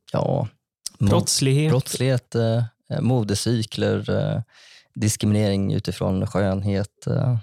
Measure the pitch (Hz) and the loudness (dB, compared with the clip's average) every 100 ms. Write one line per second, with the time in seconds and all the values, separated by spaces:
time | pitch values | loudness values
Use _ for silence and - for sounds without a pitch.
0 | - - 50 50 110 - _ _ - - | -6 -4 -2 -2 -4 -8 _ _ -16 -2
1 | 101 - 101 - 135 135 156 131 - - | 2 2 2 0 2 2 2 2 0 -2
2 | 131 127 - 117 113 117 117 - _ - | 0 0 -2 -2 0 0 -2 -8 _ -4
3 | 113 127 104 101 - 117 110 - 104 101 | 0 0 0 -2 0 -2 -2 -2 0 0
4 | 104 101 101 104 - - - - _ - | 0 -2 0 -2 -6 -14 -20 -20 _ -4
5 | 107 - 104 104 104 98 98 101 - - | -2 0 2 2 2 2 0 -2 -2 -4
6 | 95 95 98 92 98 95 98 98 104 _ | -2 0 -2 0 0 0 0 -2 -4 _
7 | - - - 117 | -4 0 0 -2